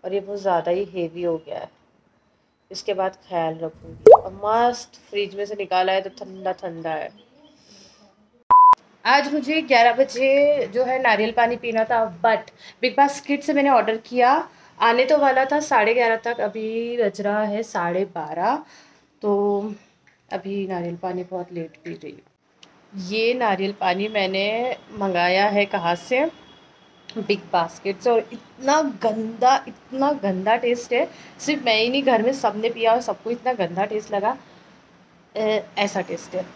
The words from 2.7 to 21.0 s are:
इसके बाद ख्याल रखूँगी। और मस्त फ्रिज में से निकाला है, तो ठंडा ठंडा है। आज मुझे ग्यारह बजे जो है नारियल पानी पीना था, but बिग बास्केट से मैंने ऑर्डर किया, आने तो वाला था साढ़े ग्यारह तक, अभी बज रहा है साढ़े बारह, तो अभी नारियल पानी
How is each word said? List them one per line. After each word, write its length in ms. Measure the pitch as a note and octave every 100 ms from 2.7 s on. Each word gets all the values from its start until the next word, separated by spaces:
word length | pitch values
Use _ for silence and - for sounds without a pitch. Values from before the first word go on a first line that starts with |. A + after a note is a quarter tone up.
इसके 220 | F#3+ -
बाद 240 | F#3+ F#3+ F#3+ _
ख्याल 300 | F3 D#3+ D#3+
रखूँगी। 500 | E3 - - - G#4+
और 300 | - F#3+ G3 G#3
मस्त 440 | A3+ A#3+ A#3+ - - _
फ्रिज 260 | G3+ G3+ F#3+
में 100 | G3+
से 80 |
निकाला 400 | G#3 G3 F#3 F#3
है, 80 | F#3+
तो 80 | F#3+
ठंडा 420 | - F#3+ F#3+ F#3+
ठंडा 380 | F#3 F#3 E3 E3
है। 200 | D#3 - G#3 _ _ D4 _ _ - - _ _ _ _ _ _ B5 B5 B5 _ _ -
आज 280 | C4+ C#4+
मुझे 280 | D4 B3+ D#4
ग्यारह 320 | B3+ B3 A#3
बजे 760 | A#3 C4+ A#3 C4+ C#4 C#4+ D4 A3+
जो 160 | G#3+
है 180 | B3+ C4
नारियल 300 | B3 G#3 A3
पानी 240 | A#3 A#3 A#3+
पीना 280 | A#3+ A3
था, 380 | A3 A#3+ A3 E3+
but 180 | A3+ G#3+ - _ - -
बिग 120 | B3 C4
बास्केट 460 | C#4 C#4 - C#4+
से 100 | C#4+
मैंने 160 | C#4+ C#4
ऑर्डर 280 | B3 G#3 A3
किया, 520 | - B3 A#3+ D4 - - - -
आने 240 | A#3 A#3 B3+
तो 120 | D4+
वाला 280 | C#4 C4 C4
था 140 | D4
साढ़े 340 | D4+ B3+ G#3
ग्यारह 220 | A#3 A#3 A3+
तक, 240 | A#3 A#3
अभी 580 | G#3 A3 A3 A3+ A#3 A#3+
बज 240 | G#3 G3+
रहा 220 | G3+ G#3
है 200 | G#3+ G#3
साढ़े 420 | A3 G3+ E3+ F3 G3
बारह, 580 | E3+ D3+ D#3+ G3 C#4+ - - _ _ _ _
तो 520 | G#3 G3+ G3+ G3+ G#3+ G#3 _ _ _ _ _
अभी 340 | F#3 G3 G3+ F#3+
नारियल 280 | F3+ F3
पानी 280 | E3+